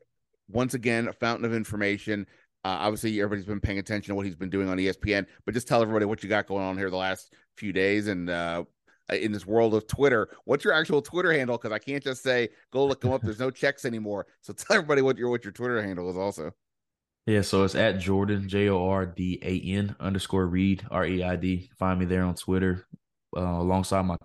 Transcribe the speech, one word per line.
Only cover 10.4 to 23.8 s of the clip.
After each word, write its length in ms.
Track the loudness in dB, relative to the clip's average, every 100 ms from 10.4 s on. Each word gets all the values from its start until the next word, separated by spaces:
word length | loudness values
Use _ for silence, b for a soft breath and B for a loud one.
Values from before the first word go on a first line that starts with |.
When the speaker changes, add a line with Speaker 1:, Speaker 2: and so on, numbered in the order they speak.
| -2
Speaker 1:
what's 180 | 0
your 100 | 2
actual 280 | 2 2 0
Twitter 320 | 0 0 2
handle? 240 | 2 0 -2
'Cause 160 | -4
I 40 | -6
can't 240 | -4 -6
just 220 | -6 -4
say, 260 | 0 2 0 b _
"Go 140 | 0 2
look 180 | 2
him 80 | 0
up." 100 | 0
There's 180 | -2 -2
no 120 | -4
checks 320 | 0 0 0
anymore. 440 | -4 -4 -4 -6 -8 b
So 120 | -16
tell 240 | -6 2 2
everybody 240 | 4 4
what 160 | 4 2
your, 120 | 0
what 140 | -2
your 80 | -4
Twitter 300 | -6 -2 -2
handle 280 | -2 -4 -4
is 60 | -2
also. 380 | -4 -4 -8 -12 _ _ _ _ _ _ 2
Speaker 2:
Yeah, 160 | 2
so 220 | 4 4
it's 120 | 4 4
at 240 | 2 2
Jordan, 500 | 0 2 2 0 0
J 200 | 2 2
O 160 | 2 2
R 200 | 0 -2
D 340 | -4 -4 -4
A 180 | -4 -4 -2 -2
N 180 | -2 -4
underscore 460 | -4 -4 -2 0 2
Reid, 400 | 2 2 2 -2
R 140 | -2 0
E 180 | 0
I 140 | -2 -2
D. 320 | -2 -4 -6 -4
Find 200 | 0 0
me 60 | 0
there 180 | 2
on 120 | 0 -2
Twitter, 500 | -2 0 2 -2 -6 -20 _ _ _ -6
uh, 40 |
alongside 600 | -4 -2 2 0